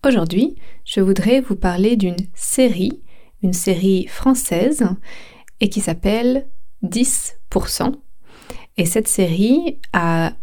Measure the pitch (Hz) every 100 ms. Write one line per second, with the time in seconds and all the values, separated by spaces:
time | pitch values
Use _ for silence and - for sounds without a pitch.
0 | 277 240 165 180 269 - - - - -
1 | 190 196 190 262 254 190 185 175 208 240
2 | 185 175 196 - - - 254 175 196 -
3 | - - - - 190 180 - 175 190 190
4 | - - 269 254 - 170 220 294 214 185
5 | - - - - - - - - 185 165
6 | 190 214 240 262 - - - - 180 220
7 | 247 - - - - 190 - - 254 269
8 | - - - - - - - - 170 220
9 | 214 - 180 165 214 285 339 - - 185
10 | 170 165 165 -